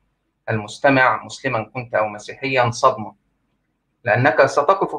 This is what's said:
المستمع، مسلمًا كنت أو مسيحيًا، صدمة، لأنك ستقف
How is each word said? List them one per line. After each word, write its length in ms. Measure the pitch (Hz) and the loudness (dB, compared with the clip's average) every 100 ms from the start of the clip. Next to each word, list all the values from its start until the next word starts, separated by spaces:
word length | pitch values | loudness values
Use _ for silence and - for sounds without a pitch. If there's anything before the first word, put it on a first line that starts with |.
| _ _ _ _ - | _ _ _ _ -6
المستمع، 760 | 110 104 - 143 135 123 107 | -6 -6 0 2 4 2 0
مسلمًا 480 | 107 - 135 117 107 | -8 -8 -6 -4 -6
كنت 220 | 127 120 107 | -10 -4 -2
أو 120 | 107 | -2
مسيحيًا، 640 | 104 - - 135 131 117 | -6 -16 -10 -2 0 0
صدمة، 440 | - 131 110 107 - _ _ _ _ _ _ _ _ | 2 0 0 -8 -16 _ _ _ _ _ _ _ _
لأنك 420 | - 113 143 160 - | -2 2 2 4 4
ستقف 500 | - 143 196 165 | 4 2 0 -2